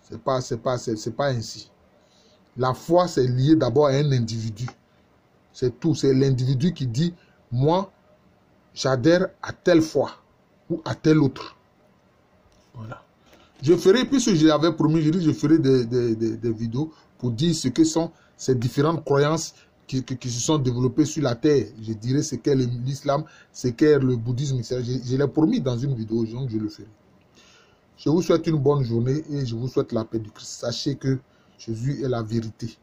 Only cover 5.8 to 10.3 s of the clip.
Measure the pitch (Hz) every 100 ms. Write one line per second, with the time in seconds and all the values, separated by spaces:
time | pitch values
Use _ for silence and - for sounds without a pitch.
5.8 | 170 143 139 135 139 127 127 135 165 175
6.8 | 131 113 170 175 _ _ _ 120 139 175
7.8 | 196 _ _ _ _ _ _ _ _ -
8.8 | 135 131 131 175 180 - - - - 170
9.8 | 156 143 113 - _